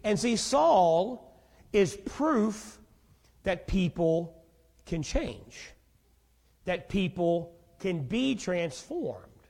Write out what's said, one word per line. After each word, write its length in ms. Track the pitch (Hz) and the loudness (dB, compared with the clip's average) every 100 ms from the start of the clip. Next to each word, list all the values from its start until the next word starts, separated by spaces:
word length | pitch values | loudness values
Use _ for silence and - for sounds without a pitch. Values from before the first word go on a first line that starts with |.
And 160 | 214 202 | 0 0
see, 160 | 233 226 | 2 0
Saul 960 | - 269 330 214 175 165 202 247 - - _ - - | 2 4 6 6 6 4 0 -6 -14 -20 _ -20 -2
is 240 | 208 190 - | 2 2 0
proof 800 | - - 302 262 220 208 - - - _ _ _ _ _ | -12 -2 2 4 2 -2 -14 -20 -20 _ _ _ _ _
that 220 | 190 180 - | -4 -4 -2
people 760 | 190 180 - 165 165 170 - _ _ _ _ | 0 0 0 0 0 -4 -14 _ _ _ _
can 180 | - 165 | -8 -6
change, 680 | 143 - 302 98 92 - - - _ _ _ _ _ _ _ _ - | -2 -2 -4 -10 -16 -20 -20 -20 _ _ _ _ _ _ _ _ -6
that 240 | 180 - | -6 -4
people 640 | 196 185 180 170 170 170 - _ _ | -2 -2 0 0 0 -4 -18 _ _
can 220 | 196 170 | -4 -4
be 320 | 127 226 269 | -4 -2 -2
transformed. 920 | 240 - 180 170 - - 339 202 104 - - | -2 -4 -4 -4 -8 -10 -6 -6 -8 -16 -20